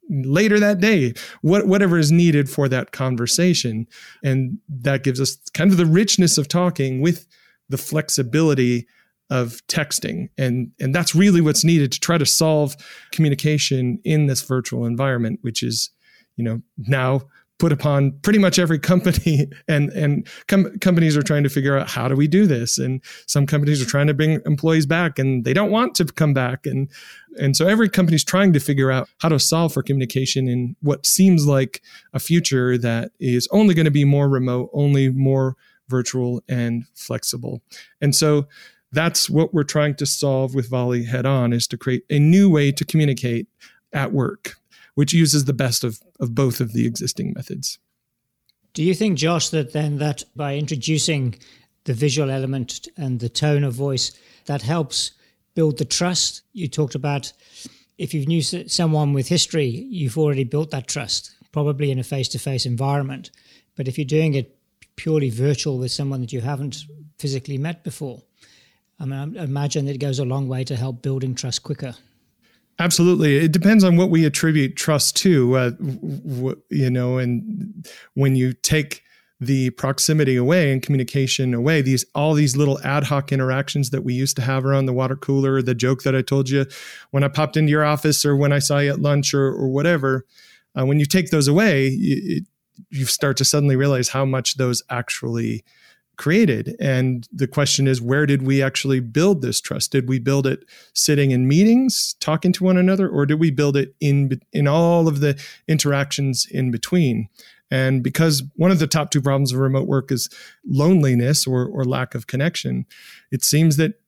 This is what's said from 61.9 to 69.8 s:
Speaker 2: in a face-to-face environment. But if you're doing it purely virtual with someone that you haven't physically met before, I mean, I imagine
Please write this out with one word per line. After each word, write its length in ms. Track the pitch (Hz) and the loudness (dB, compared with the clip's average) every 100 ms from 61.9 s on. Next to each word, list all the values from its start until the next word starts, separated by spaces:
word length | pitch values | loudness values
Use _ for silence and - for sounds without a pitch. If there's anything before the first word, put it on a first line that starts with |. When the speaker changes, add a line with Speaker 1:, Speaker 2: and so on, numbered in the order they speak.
Speaker 2:
in 80 | 131 | -4
a 60 | |
face-to-face 600 | 120 143 127 - - 131 | -4 -6 -6 -6 -6 -4
environment. 680 | 123 117 135 143 135 135 - _ _ _ _ - | -4 -2 -2 -2 -4 -10 -16 _ _ _ _ -10
But 100 | 131 | -8
if 120 | 131 | -6
you're 80 | 143 | -2
doing 260 | 147 160 | 0 0
it 240 | 139 120 _ _ _ _ - | 0 -4 _ _ _ _ -12
purely 320 | - 156 139 | -2 0 0
virtual 480 | 113 135 139 156 131 | -2 -2 0 -2 -4
with 120 | 127 | -6
someone 300 | - 143 135 | -6 -6 -6
that 100 | 123 | -8
you 80 | 131 | -6
haven't 440 | 117 143 143 127 - - - _ | -6 -6 -8 -10 -16 -20 -20 _
physically 400 | 143 135 127 139 | -6 -6 -6 -6
met 260 | 151 175 | -6 -8
before, 380 | - - 143 120 _ _ _ _ _ _ _ _ | -12 -12 -12 -14 _ _ _ _ _ _ _ _
I 40 | |
mean, 340 | 135 135 147 208 | -8 -8 -8 -8
I 60 | |
imagine 420 | 156 139 143 156 | -6 -4 -2 -2